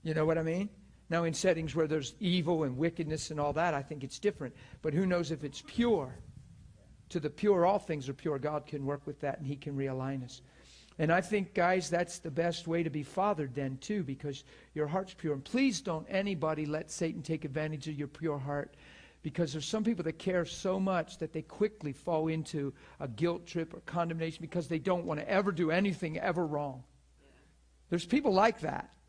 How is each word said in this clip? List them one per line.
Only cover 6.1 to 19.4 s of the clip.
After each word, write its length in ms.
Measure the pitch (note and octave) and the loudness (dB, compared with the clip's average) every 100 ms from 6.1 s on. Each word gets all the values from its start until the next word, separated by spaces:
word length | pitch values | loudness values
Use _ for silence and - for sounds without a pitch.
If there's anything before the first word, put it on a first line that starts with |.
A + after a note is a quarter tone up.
| - - - - - - - - - - | -10 -16 -18 -20 -20 -20 -20 -20 -20 -6
To 100 | E3+ | -2
the 120 | D3 | -2
pure, 360 | - G#3 F#3+ E3+ | 2 4 6 6
all 140 | G3+ | 4
things 280 | - D3+ C3 | 0 -4 -4
are 60 | |
pure. 240 | C3+ E3 C#3 | -4 -2 0
God 260 | D3+ D3+ C#3+ | 0 -2 -4
can 200 | D3 C#3 | -4 -2
work 220 | C#3+ D3+ | -4 -6
with 120 | C#3+ | -6
that, 180 | C#3+ C3+ | -4 -4
and 80 | C#3 | -6
he 100 | C#3+ | -6
can 200 | D3+ C#3 | -4 -2
realign 480 | C3+ C3 C3 C3+ | -2 -2 -4 -4
us. 160 | B2 - - - - - - - | -8 -14 -20 -20 -20 -20 -18 0
And 140 | D#3 | 4
I 80 | F3 | 4
think, 320 | F#3 G#3 F#3 | 4 0 0
guys, 380 | - F3 F#3 D3 | 2 4 4 2
that's 300 | F3 F3 - | 0 0 -4
the 100 | E3 | -4
best 360 | C#3 E3+ E3 E3 | 0 0 0 -2
way 160 | E3 | 0
to 60 | E3 | 0
be 140 | D3 | -2
fathered 520 | C#3 - G3+ F3+ C#3 | -4 0 2 2 -2
then, 220 | B2 C#3 C3+ | -2 -4 -4
too, 200 | - G#3 | -4 -2
because 420 | C#3 C3+ D3 C3+ - - - | -2 -6 -6 -8 -14 -20 -12
your 140 | D3+ D3+ | -4 0
heart's 260 | F3+ F#3 | 0 -4
pure. 220 | - D#3 | -6 -2
And 100 | C#3 | -2
please 380 | - B3 C4+ F3+ | -2 2 2 2
don't 240 | - D#3+ - | -4 -6 -2
anybody 560 | F#3+ G3+ F3+ D#3 D#3 | -2 0 0 0 0
let 260 | D3+ D3+ - | -2 -2 -4
Satan 300 | - E3 E3+ | -2 -2 -2
take 240 | C#3+ D#3+ | -4 -4
advantage 420 | D3 C#3+ D#3 D#3 D#3 | -2 -4 -4 -4 -6
of 100 | D3 | -6
your 120 | C#3+ | -6
pure 300 | - D#3+ C#3+ | -4 -2 -2
heart, 360 | C3+ C#3+ - - - - - - | -2 -4 -4 -12 -20 -20 -20 -10
because 300 | D#3+ - | -6 -2